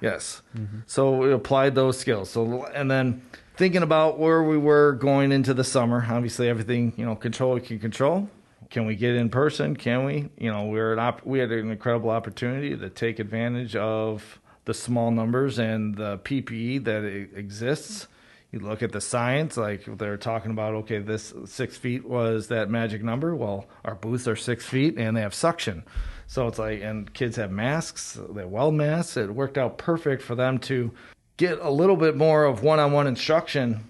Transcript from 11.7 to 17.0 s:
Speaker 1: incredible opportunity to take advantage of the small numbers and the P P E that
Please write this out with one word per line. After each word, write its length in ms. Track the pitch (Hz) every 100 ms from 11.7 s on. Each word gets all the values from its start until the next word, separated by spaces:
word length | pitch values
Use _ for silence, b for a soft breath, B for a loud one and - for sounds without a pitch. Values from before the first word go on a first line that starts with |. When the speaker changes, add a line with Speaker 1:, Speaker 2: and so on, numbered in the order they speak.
Speaker 1:
incredible 400 | 110 123 117 110
opportunity 680 | 113 110 98 120 135 143 135
to 140 | 95
take 280 | - 117 113
advantage 560 | 104 113 117 120 120
of 640 | 107 107 110 110 107 - - b b -
the 80 |
small 360 | 110 - 120 117
numbers 480 | 117 113 123 139 120
and 380 | 110 110 107 104
the 220 | 107 101
P 240 | - 139
P 320 | 117 117 117
E 40 | 127
that 240 | 113 107